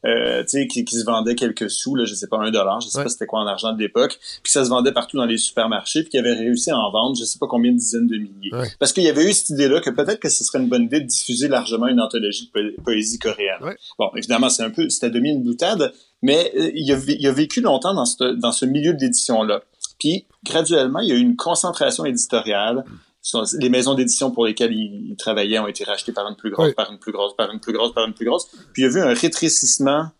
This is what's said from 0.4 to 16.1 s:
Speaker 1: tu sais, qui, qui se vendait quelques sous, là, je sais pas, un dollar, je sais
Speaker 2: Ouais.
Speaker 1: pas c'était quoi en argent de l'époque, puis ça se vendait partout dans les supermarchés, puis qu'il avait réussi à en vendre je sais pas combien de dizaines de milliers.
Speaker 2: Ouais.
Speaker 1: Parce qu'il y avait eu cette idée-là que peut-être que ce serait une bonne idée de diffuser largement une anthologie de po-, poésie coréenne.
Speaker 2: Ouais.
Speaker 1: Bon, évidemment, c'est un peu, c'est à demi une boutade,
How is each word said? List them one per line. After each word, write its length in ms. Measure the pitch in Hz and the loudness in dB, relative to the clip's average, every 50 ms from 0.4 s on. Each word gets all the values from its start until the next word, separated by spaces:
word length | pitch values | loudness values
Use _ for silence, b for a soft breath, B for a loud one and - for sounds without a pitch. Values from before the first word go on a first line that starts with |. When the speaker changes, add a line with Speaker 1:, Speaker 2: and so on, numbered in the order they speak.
| 127 | -2
Speaker 1:
tu 60 | - - 139 | 0 0 0
sais, 60 | 139 120 | 0 0
qui, 160 | - 127 120 | -2 -4 -4
qui 100 | 117 113 | -4 -4
se 100 | 117 113 | -4 -2
vendait 300 | 110 117 110 110 117 120 | 0 0 0 0 0 0
quelques 340 | 120 127 117 107 - 113 101 | 0 0 -2 -2 -2 -6 -6
sous, 260 | - - - 131 139 | -4 -6 -4 -2 -2
là, 100 | 131 117 | 0 -2
je 80 | 107 104 | -2 -4
sais 140 | - - 95 | -8 -6 -4
pas, 100 | - 110 | -4 -2
un 140 | 107 110 | -2 0
dollar, 280 | 110 107 95 95 98 113 | 0 0 2 0 0 -2
je 60 | 120 - | -4 -6
sais 80 | - 135 | -4 -4
Speaker 2:
Ouais. 60 | 143 | -4
Speaker 1:
pas 40 | 123 | -4
c'était 160 | - - 113 | -4 -6 -6
quoi 140 | - - 110 | -4 -2 -2
en 60 | 107 104 | -2 -2
argent 260 | 98 95 110 113 113 | -4 -4 -4 -4 -4
de 60 | 107 | -2
l'époque, 360 | 110 101 _ 117 131 147 - - B B B B | -4 -2 _ 2 2 2 0 -8 B B B B
puis 100 | B - | B 0
ça 120 | - 143 135 | 2 2 4
se 40 | 120 | 2
vendait 220 | 127 127 123 139 | 2 2 2 2
partout 260 | 131 - - - - 139 | 2 0 -4 -2 -2 -2
dans 80 | 123 | 0
les 120 | 117 117 113 | 0 0 0
supermarchés, 640 | - - - - 113 110 110 101 - - - 156 | -2 -2 0 0 0 0 0 -4 -4 -2 -2 -2
puis 100 | 156 - | -2 0
qu'il 80 | - 135 | 0 0
avait 140 | 120 120 117 | 2 2 0
réussi 380 | 107 113 120 120 120 - 170 | 2 2 0 0 0 0 0
à 60 | 156 123 | 0 0
en 140 | 107 101 | 0 0
vendre 260 | 95 107 113 131 135 120 | 0 0 0 0 -2 -2
je 60 | 117 | -4
sais 140 | 110 - - | -6 -4 -4
pas 80 | 147 135 | -4 -2
combien 240 | 135 120 117 123 | 0 2 4 4
de 60 | 123 120 | 4 2
dizaines 300 | 120 - 117 117 117 120 | 2 0 0 2 2 2
de 100 | 113 107 | 0 -2
milliers. 360 | 107 101 98 98 98 98 107 | -6 -8 -12 -12 -10 -8 -4
Speaker 2:
Ouais. 140 | 120 127 110 - - | -4 -4 -6 -2 -2
Speaker 1:
Parce 120 | 143 135 - | -2 0 2
qu'il 100 | 190 180 | 4 4
y 60 | 160 | 4
avait 160 | 147 143 160 196 | 6 6 4 4
eu 40 | 208 | 4
cette 160 | - - - | 2 0 -2
idée-là 300 | 156 139 143 135 135 165 | 0 2 4 4 4 4
que 80 | - 143 | 2 0
peut-être 300 | 123 143 147 165 214 208 | 0 0 0 0 -2 -2
que 100 | - 165 | -2 -2
ce 140 | - - - | -2 0 -2
serait 160 | - - 139 | -2 -2 0
une 80 | 127 123 | 0 2
bonne 140 | 127 123 117 | 2 2 2
idée 160 | 113 131 151 | 2 2 -2
de 40 | 143 123 | -2 0
diffuser 400 | - - - - 123 120 139 143 | -4 -4 -2 -4 -2 -2 0 2
largement 380 | 135 123 120 - 117 113 120 127 | 0 0 0 -2 -2 0 0 2
une 120 | 127 120 | 2 2
anthologie 480 | 113 - - 117 107 101 101 - 120 - _ | 2 0 -2 -2 -4 -2 -4 -6 -10 -6 _
de 200 | 107 104 107 - | -4 -4 -4 -6
po-, 80 | - - | -6 -4
poésie 360 | 120 113 107 107 107 117 117 | -2 0 0 0 -2 -6 -4
coréenne. 440 | - 113 101 98 104 98 95 87 - | -4 -4 -2 -2 -2 -4 -4 -4 -6
Speaker 2:
Ouais. 120 | 156 202 - B B B B | -10 -10 -12 B B B B
Speaker 1:
Bon, 120 | 107 95 - | -2 -2 -2
évidemment, 340 | 110 101 107 120 117 127 127 | -6 -2 0 2 2 2 2
c'est 140 | - - 113 | 2 0 -2
un 80 | 113 | -4
peu, 180 | 113 - 165 - | -2 -2 -2 0
c'est 160 | - - - | 0 -2 -2
à 40 | 117 | 0
demi 200 | 110 120 123 147 | 0 2 2 2
une 120 | 151 139 123 | 0 0 0
boutade, 500 | 120 120 120 170 180 226 190 143 - B B B B | -2 -2 0 0 0 2 2 0 -2 B B B B